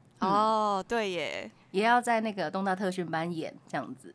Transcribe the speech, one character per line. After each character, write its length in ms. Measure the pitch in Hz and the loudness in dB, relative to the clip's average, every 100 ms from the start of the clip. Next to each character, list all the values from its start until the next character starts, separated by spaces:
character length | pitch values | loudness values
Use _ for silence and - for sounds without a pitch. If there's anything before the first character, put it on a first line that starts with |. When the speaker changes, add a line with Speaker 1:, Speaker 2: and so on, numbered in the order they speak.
| - _ | -20 _
Speaker 1:
哦， 640 | 185 202 220 220 208 190 | 2 4 4 4 2 0
Speaker 2:
嗯。 20 | - | 0
Speaker 1:
对 200 | 233 202 | -2 0
耶。 380 | 175 127 78 - - _ | -2 -4 -6 -10 -16 _
Speaker 2:
也 140 | 190 220 | 0 4
要 160 | 240 | 4
在 180 | 240 226 | 4 0
那 140 | 220 | 0
个 180 | 202 151 | -4 -4
东 140 | 190 196 | -2 -2
大 100 | 185 | 0
特 160 | 190 | -2
训 180 | 185 165 | -2 -2
班 240 | 160 170 | -2 -2
演 220 | 160 147 - - | -4 -6 -10 -8
这 120 | 151 | -8
样 180 | - 131 | -6 -12
子。 180 | 90 | -18